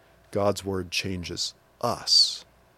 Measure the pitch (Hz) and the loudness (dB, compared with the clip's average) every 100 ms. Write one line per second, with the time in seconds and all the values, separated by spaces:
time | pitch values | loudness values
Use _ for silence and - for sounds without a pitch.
0 | _ _ _ 104 101 98 95 95 90 - | _ _ _ 0 0 0 -2 -4 -4 -4
1 | 101 95 85 87 - - _ _ 120 92 | -4 -6 -6 -6 -8 -8 _ _ -4 -4
2 | - - - - - _ _ | 2 6 6 2 -12 _ _